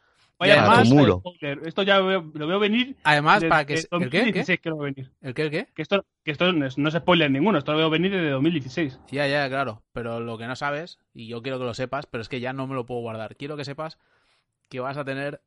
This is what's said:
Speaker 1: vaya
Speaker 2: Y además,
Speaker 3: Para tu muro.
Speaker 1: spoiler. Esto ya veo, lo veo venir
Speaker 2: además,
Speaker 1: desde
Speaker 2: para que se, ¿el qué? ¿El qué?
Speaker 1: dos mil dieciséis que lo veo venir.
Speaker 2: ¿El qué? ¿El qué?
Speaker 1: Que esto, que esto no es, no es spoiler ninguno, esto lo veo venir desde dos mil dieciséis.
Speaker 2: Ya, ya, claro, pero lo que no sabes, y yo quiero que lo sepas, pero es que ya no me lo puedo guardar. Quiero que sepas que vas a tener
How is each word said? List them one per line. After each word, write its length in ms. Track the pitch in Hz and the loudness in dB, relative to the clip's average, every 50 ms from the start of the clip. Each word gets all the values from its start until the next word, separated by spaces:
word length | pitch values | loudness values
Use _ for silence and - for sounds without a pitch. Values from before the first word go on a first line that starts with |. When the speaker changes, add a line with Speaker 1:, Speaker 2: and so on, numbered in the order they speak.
| _ _ _ _ _ _ _ | _ _ _ _ _ _ _
Speaker 1:
vaya 180 | - 175 190 208 | 0 4 6 6
Speaker 2:
Y 40 | - | 8
además, 180 | - - - - | 8 8 8 8
Speaker 3:
Para 100 | - 117 | 8 8
tu 60 | 135 | 8
muro. 220 | 147 139 107 92 92 | 8 8 6 4 2
Speaker 1:
spoiler. 400 | - - - - 151 143 139 147 143 | -2 -12 -14 -10 -8 -8 -8 -6 -8
Esto 180 | 165 160 - 196 | -8 -2 -2 2
ya 160 | 196 196 196 | 4 4 4
veo, 280 | 190 185 190 190 165 156 151 | 4 2 0 0 -2 -4 -8
lo 120 | 151 151 156 | -6 -4 -2
veo 100 | 185 202 | 0 2
venir 380 | 214 202 214 240 254 277 262 _ - | 2 2 2 0 0 -2 -4 _ 2
Speaker 2:
además, 320 | 156 151 147 147 160 185 208 | 4 4 4 6 4 4 4
Speaker 1:
desde 100 | 170 165 | 4 4
Speaker 2:
para 140 | 170 156 147 | 2 2 2
que 120 | 139 170 | 0 -2
se, 120 | 160 160 - | -4 -4 -2
¿el 60 | 175 175 | -2 -2
qué? 40 | 175 | -2
¿El 60 | 127 | 0
qué? 80 | 131 185 | 0 0
Speaker 1:
dos 60 | 247 | 2
mil 80 | 226 - | 2 0
dieciséis 260 | - - - 180 - | -2 0 -2 -2 -2
que 80 | - 165 | -2 -6
lo 60 | 160 151 | -6 -6
veo 60 | 143 143 | -6 -6
venir. 200 | 139 139 131 131 _ _ | -8 -8 -12 -18 _ _
Speaker 2:
¿El 140 | - 135 120 | -12 -10 -6
qué? 80 | 151 | -4
¿El 80 | 156 151 | -4 -4
qué? 160 | 147 170 262 _ | -4 -6 -8 _
Speaker 1:
Que 100 | - - | -10 -10
esto, 220 | 156 - 202 196 - _ _ _ - | -6 -2 -2 -2 -2 _ _ _ -8
que 60 | 160 | -6
esto 200 | 147 - 175 185 | -2 0 2 2
no 140 | 185 156 139 | 2 2 -2
es, 100 | 131 131 147 | -2 -2 -2
no 100 | 143 156 | -2 0
es 60 | 151 | -2
spoiler 340 | 170 - 180 180 170 156 143 | -2 2 2 4 4 4 2
ninguno, 280 | 135 135 156 214 202 147 | 2 2 2 2 2 0
esto 120 | 131 151 | 0 0
lo 60 | 151 156 | 0 0
veo 120 | 160 160 | 2 2
venir 200 | 156 160 175 196 | 2 0 0 0
desde 200 | 196 185 170 147 | 0 -2 -2 0
dos 120 | 135 131 | 0 0
mil 100 | 139 165 | 0 0
dieciséis. 460 | 175 151 123 127 - 175 165 135 131 - - - | 0 0 -4 -6 -4 -4 -4 -4 -6 -12 -16 -10
Speaker 2:
Ya, 160 | 127 139 147 139 | -4 -2 -2 0
ya, 200 | 139 147 143 131 | 0 0 -2 -2
claro, 340 | 131 135 139 120 107 107 _ _ | -2 -4 -4 -4 -6 -12 _ _
pero 260 | - 123 117 117 117 117 | -12 -10 -8 -6 -6 -6
lo 160 | 117 117 113 110 | -6 -8 -8 -10
que 80 | 117 120 | -10 -10
no 80 | 131 | -8
sabes, 420 | - 147 143 143 151 165 180 - _ _ _ _ | -6 -6 -6 -6 -6 -8 -12 -16 _ _ _ _
y 120 | 135 113 110 | -18 -14 -12
yo 140 | 117 117 | -12 -10
quiero 160 | 113 135 135 127 | -8 -8 -6 -4
que 40 | 127 | -6
lo 100 | 123 107 | -6 -6
sepas, 320 | - 131 123 - 139 147 | -6 -6 -6 -6 -8 -8
pero 160 | - - 117 | -8 -10 -10
es 60 | 110 - | -8 -8
que 120 | - 127 | -8 -8
ya 120 | 117 127 | -6 -6
no 140 | 131 135 131 | -6 -6 -8
me 80 | 131 135 | -6 -6
lo 120 | 131 117 | -8 -8
puedo 140 | 120 127 120 | -6 -8 -8
guardar. 360 | 117 113 110 110 110 104 110 | -8 -8 -10 -10 -10 -12 -12
Quiero 200 | - 139 143 151 | -14 -12 -12 -10
que 80 | 147 143 | -10 -10
sepas 340 | 143 139 151 156 160 - _ _ _ _ _ _ _ _ _ _ _ _ _ _ _ | -12 -10 -10 -12 -12 -14 _ _ _ _ _ _ _ _ _ _ _ _ _ _ _
que 120 | - 127 | -10 -8
vas 160 | 123 135 139 | -8 -8 -6
a 80 | 147 139 | -8 -8
tener 360 | 135 135 135 139 143 147 - _ | -8 -8 -8 -8 -8 -10 -12 _